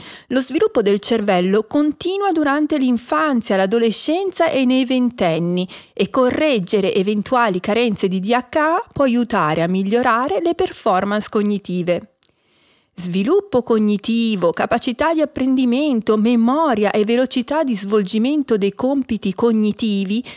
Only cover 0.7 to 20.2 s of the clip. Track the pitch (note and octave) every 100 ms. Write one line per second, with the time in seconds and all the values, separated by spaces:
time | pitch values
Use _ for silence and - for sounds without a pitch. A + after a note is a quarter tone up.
0.7 | C4 G3+ G3+ - A3+ G#3 F3+ F#3 G#3 A3
1.7 | D4 D4+ C#4 F4 G4 G4+ E4 D4 C#4+ D4+
2.7 | D4+ B3+ A#3 - D4+ D#4 B3 - G3 F#3+
3.7 | A#3 A#3 - - E4 G4 - E4 C4+ B3+
4.7 | B3+ B3+ C4 B3 A#3+ F3+ D#3+ E3+ F3+ F3+
5.7 | - - - F#3 - B3 - D#4 A#3+ F3
6.7 | G#3+ F#3+ - F#3+ G#3+ F#3+ B3+ A#3 F3+ F#3+
7.7 | G#3+ A#3+ G3 G3 F#3 F#3 A#3+ A#3+ D#4+ D4+
8.7 | F4 A#4 - C#4 A#3+ A#3+ G3+ D3+ E3 E3+
9.7 | F#3 G3 A#3 B3+ A3+ C4+ - E4+ E4+ F#4
10.7 | - A#3+ F#3 G3+ G#3 - A3 G#3 G3+ -
11.7 | F3+ E3+ F3 - _ _ _ _ _ _
12.7 | _ _ - F3+ F3+ G3+ G4 G4+ B3+ A#3+
13.7 | A3+ G#3 G#3 - A#3 A3+ G#3 F3 - G#3
14.7 | A#3+ - A#3+ D4+ D#4+ D4+ - C4 C4 B3+
15.7 | B3 D4+ A#3+ G3+ A3 G#3+ A#3+ A3+ C#4 D#4+
16.7 | A3 G3+ G#3+ G3+ A#3+ B3+ C4 A#3+ D4 D4
17.7 | G#3 G3 G#3+ F#3+ A3 A#3+ D4+ C4+ A3 G3
18.7 | - B3+ C#4 C4 G#3+ G3 - A#3 A3 G#3+
19.7 | G3+ A3+ G3 F#3+ G#3+